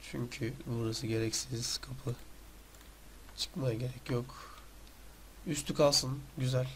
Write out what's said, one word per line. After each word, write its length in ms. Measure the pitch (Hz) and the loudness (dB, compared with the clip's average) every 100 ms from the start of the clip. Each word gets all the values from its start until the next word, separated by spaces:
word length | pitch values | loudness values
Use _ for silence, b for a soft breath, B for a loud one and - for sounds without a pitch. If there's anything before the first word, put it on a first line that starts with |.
| - | -6
Çünkü 440 | - 123 - 113 - - | -4 -2 -2 -2 -2 -2
burası 400 | 117 113 110 113 | 2 2 2 2
gereksiz 720 | 113 113 - - 120 120 - | 2 4 0 -2 -2 0 -2
kapı. 360 | - 131 - 120 - - - - - - - - - - - - | -2 -4 -2 -4 -6 -12 -14 -16 -16 -18 -18 -16 -16 -16 -14 -6
Çıkmaya 380 | - 185 131 | -6 0 2
gerek 360 | 110 123 - - | 2 0 -4 0
yok. 500 | 123 127 - - - - - - - - - - - - | 0 0 -8 -12 -12 -14 -14 -16 -14 -16 -16 -16 -10 -2
Üstü 280 | 147 - | -2 0
kalsın. 480 | 151 147 143 131 135 - - | 8 8 10 4 -2 -4 0
Güzel. 300 | 131 127 131 | 4 4 2